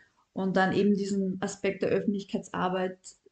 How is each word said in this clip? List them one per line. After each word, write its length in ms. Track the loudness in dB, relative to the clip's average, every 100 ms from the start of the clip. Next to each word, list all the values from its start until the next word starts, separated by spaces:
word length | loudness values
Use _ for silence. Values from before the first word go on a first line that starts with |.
| _ _ _
Und 220 | -6 0 2
dann 160 | 4
eben 200 | 4 4 2
diesen 460 | 0 0 -2 -2
Aspekt 400 | -6 -2 -4 -2
der 80 | 0
Öffentlichkeitsarbeit. 1120 | 0 0 -2 -4 -6 -6 -4 -2 0 -2 -6 -16 -20 _